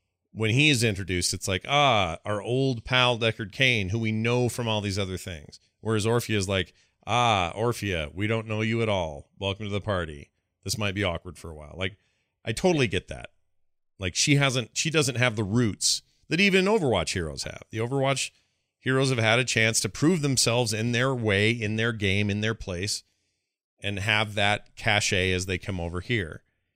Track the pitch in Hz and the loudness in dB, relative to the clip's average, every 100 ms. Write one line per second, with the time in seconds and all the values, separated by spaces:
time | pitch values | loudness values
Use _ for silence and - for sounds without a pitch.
0 | _ _ _ 107 110 117 151 131 117 98 | _ _ _ -2 2 4 4 4 2 0
1 | 90 90 - 95 - 92 - 143 143 110 | -2 -2 -2 -4 -2 -4 0 2 4 4
2 | 90 80 - 107 98 127 135 120 - 127 | 2 -2 -4 -4 -2 0 0 -2 0 2
3 | 123 117 113 107 104 - 131 117 92 117 | 4 2 0 0 -4 2 2 2 0 -2
4 | 110 110 113 123 123 - 117 107 101 95 | -2 0 0 2 0 -2 -2 -2 -2 -4
5 | 95 92 - 80 - - _ _ 107 110 | -4 -6 -10 -14 -16 -20 _ _ -2 0
6 | 107 120 - 110 95 95 87 - _ _ | 2 0 0 0 0 -2 -2 -8 _ _
7 | - 117 120 101 87 - 117 117 104 87 | -4 2 2 2 0 -2 -2 -2 -2 -2
8 | 76 82 107 113 110 107 110 113 110 98 | -4 -4 -2 -2 -4 -2 -2 0 0 0
9 | 82 71 - - 98 98 104 101 107 92 | -2 -8 -16 -6 -4 -4 -4 -4 -2 -2
10 | 82 71 - _ _ _ 98 107 104 95 | -4 -10 -18 _ _ _ -8 -4 -2 -2
11 | 95 82 90 76 87 78 76 76 95 107 | -2 -2 -8 -14 -14 -16 -14 -8 -8 -8
12 | _ _ _ _ - 117 185 160 120 90 | _ _ _ _ -8 0 2 4 2 0
13 | - 67 - _ _ _ _ _ _ - | -6 -12 -14 _ _ _ _ _ _ -8
14 | 92 - - 143 139 127 110 - 165 156 | -6 0 4 4 4 0 -4 -4 -2 0
15 | 135 120 123 107 98 117 113 90 - - | 0 0 0 0 0 2 2 0 -2 -2
16 | - _ - 160 202 190 185 220 147 98 | -6 _ -4 2 4 4 4 2 2 0
17 | 80 95 78 69 - - - 110 120 139 | 0 -4 -4 -6 -10 -12 -8 -6 -2 0
18 | 135 135 - _ _ _ _ _ 123 131 | 0 0 -4 _ _ _ _ _ 0 2
19 | 135 123 113 120 123 120 113 110 110 - | 2 2 4 4 2 2 2 2 -2 0
20 | 147 180 143 123 - 120 117 107 117 117 | 2 2 0 2 2 2 0 -2 0 0
21 | 131 127 110 98 107 120 104 110 113 110 | 0 0 2 4 4 2 -2 -2 -2 0
22 | 101 95 104 101 110 110 - 87 101 - | 0 2 0 0 -2 -4 -6 -6 -4 -6
23 | - _ _ _ _ _ _ _ 101 101 | -10 _ _ _ _ _ _ _ -6 -2
24 | 101 107 107 104 101 104 - - 117 104 | 2 2 2 0 2 0 -4 -4 0 2
25 | - 98 92 92 92 90 - 92 85 87 | 2 2 2 0 -2 -4 -4 -6 -6 -6
26 | - 120 82 - _ _ _ | -4 -4 -4 -10 _ _ _